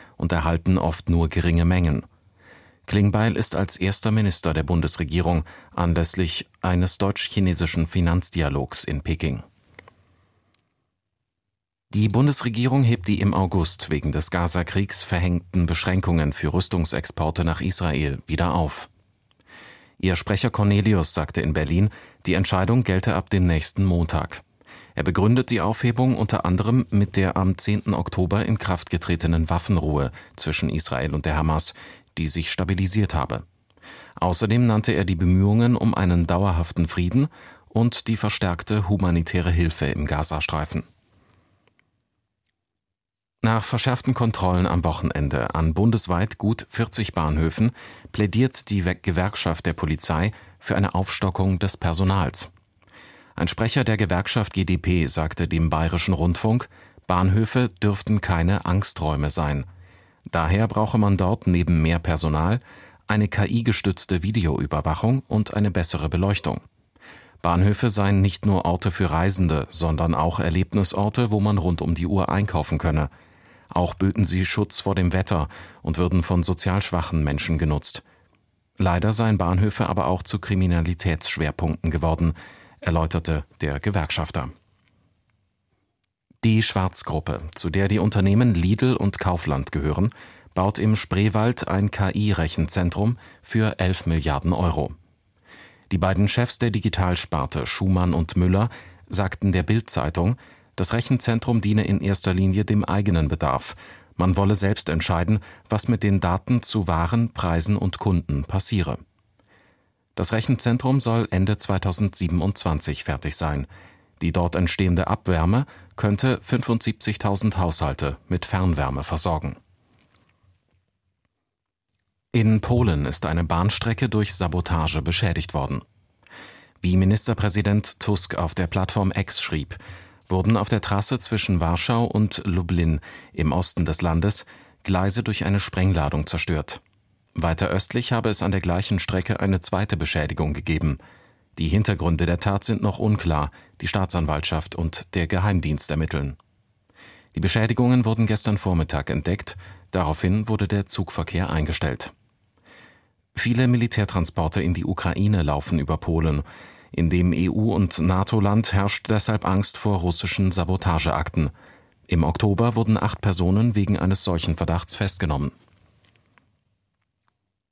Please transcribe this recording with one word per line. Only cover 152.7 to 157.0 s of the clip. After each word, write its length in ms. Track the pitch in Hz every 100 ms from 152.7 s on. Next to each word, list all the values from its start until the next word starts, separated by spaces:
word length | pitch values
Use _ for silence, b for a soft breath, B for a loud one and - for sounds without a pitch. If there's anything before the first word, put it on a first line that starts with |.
| B B B B B _ -
Viele 320 | 117 120 127
Militärtransporte 920 | 123 117 - 101 92 85 - 80 101
in 140 | 85 85
die 100 | -
Ukraine 560 | 90 90 - 104 101
laufen 380 | 73 71 - 82
über 180 | 71 80
Polen. 460 | - 82 80 71 - B B B B
In 180 | -